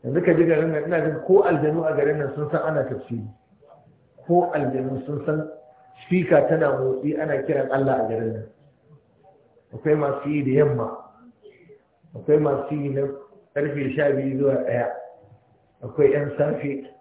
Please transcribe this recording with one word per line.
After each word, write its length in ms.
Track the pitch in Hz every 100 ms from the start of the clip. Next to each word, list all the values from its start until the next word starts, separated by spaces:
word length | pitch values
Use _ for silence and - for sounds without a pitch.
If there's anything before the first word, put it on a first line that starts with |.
Yanzu 160 | 123 147
ka 120 | -
ji 100 | 160
garin 260 | 165 156 165
nan, 100 | 156
ina 160 | 156 170
jin 160 | 156 151
ko 180 | - 190
aljanu 420 | 180 156 151 160 160
a 80 |
garin 240 | 143 143 151
nan 160 | 135
sun 160 | 147 147
san 120 | 160
ana 200 | 156 147
tafsiri. 400 | 127 123 - 117 104 - _ _ _ - _ _ _ _ -
Ko 240 | 175 175
aljanu 480 | 151 131 131 131 131 147
sun 160 | 143
san 240 | - 156 156 - - _ - -
speaker 400 | - 180 165 156 -
tana 280 | 165 143 135
motsi 380 | 131 131 147 151
ana 240 | 156 165 -
kiran 240 | 139 127
Allah 340 | 135 135 110
a 40 | 110
garin 220 | 113 113
nan. 140 | 107 - _ _ _ _ - _ _ _ _ _ _ _
Akwai 220 | 110 156 151
masu 320 | 139 - 143
yi 140 | 151
da 80 | 131
yamma. 480 | 135 147 127 - - - _ - _ 415 359 - - _ _ _
Akwai 240 | - - 151
masu 360 | 147 135 -
yi 140 | 147 143
na 200 | 131 139 - - - _
karfe 380 | 143 147 139 131 127
sha 140 | 143
biyu 280 | 131 135 131
zuwa 160 | 139
ɗaya. 340 | 135 - 120 120 - - - - - _ _ _ _
Akwai 260 | 113 - 139
ƴan 240 | 147 143 -
safe. 480 | 143 - 143 139 - -